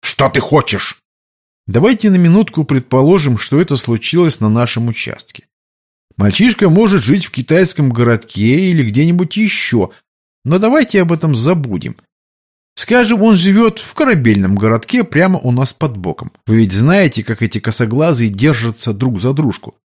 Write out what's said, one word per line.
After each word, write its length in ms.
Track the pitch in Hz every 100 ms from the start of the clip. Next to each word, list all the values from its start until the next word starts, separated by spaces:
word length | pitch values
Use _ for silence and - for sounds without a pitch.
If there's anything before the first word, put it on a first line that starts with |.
«Что 260 | - - 135
ты 120 | 139
хочешь?» 600 | - 147 - 101 - - _ _ _ _ _ _ -
«Давайте 420 | 104 190 254 214
на 60 | 190
минутку 480 | 170 185 226 -
предположим, 720 | 151 135 123 135 139 190 147 117
что 220 | - 139
это 160 | 175 139
случилось 640 | - 117 - 165 170 -
на 80 | 107
нашем 400 | 110 120 - 117
участке. 580 | 110 - - - - _ _ _ _ _ _ _ -
Мальчишка 540 | 101 98 240 220 208
может 340 | 170 226 190
жить 220 | 107 202 170
в 40 |
китайском 600 | - 120 165 180 - 139
городке 800 | 117 120 113 - - 107 139 190
или 120 | 170
где-нибудь 540 | 120 107 160 175 180 -
ещё, 560 | 214 - - 120 90 - _ _ _ _
но 140 | 120 170
давайте 440 | 214 294 269 202
об 100 | 175
этом 240 | 170 160 127
забудем. 600 | 123 180 135 92 64 - _ _ _ _ _ _ _
Скажем, 480 | - - 240 233 226
он 140 | 220 202
живёт 420 | 180 196 226 -
в 160 | -
корабельном 640 | - 294 202 117 104 95 98
городке 480 | 107 113 - 254
прямо 340 | 220 143 185 185
у 140 | 127
нас 200 | 123 135
под 240 | - - 104
боком. 360 | 90 78 - _ -
Вы 100 | 113
ведь 160 | 110
знаете, 500 | 98 127 190 180 -
как 200 | 107 113
эти 180 | 113 107
косоглазые 680 | 117 113 117 120 160 139 113
держатся 640 | 98 139 131 117 110 -
друг 280 | 101 127 107
за 120 | 110
дружку. 440 | 139 143 95 - -